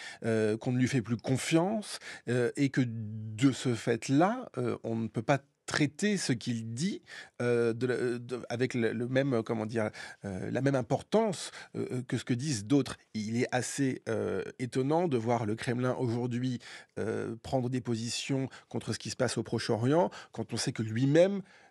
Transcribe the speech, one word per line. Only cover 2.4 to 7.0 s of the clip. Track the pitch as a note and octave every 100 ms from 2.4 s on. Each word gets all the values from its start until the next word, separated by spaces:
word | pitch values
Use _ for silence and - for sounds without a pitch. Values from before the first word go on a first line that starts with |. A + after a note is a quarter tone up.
| A#2 C#3
et | C#3
que | C#3+
de | B2 A2+ G#2+ A2 A2 G#2+ C#3
ce | A#2+ C3
fait-là, | A2 - A#2 - C3+ F#3 B3+ - B2+
euh, | A#2+ G#2+
on | A2+ A2+
ne | A2+
peut | B2
pas | A2+ C#3 - _ -
traiter | - D3 - G#3 G3
ce | -
qu'il | A#2+ - A#2 A2+
dit, | A#2 F#3+ -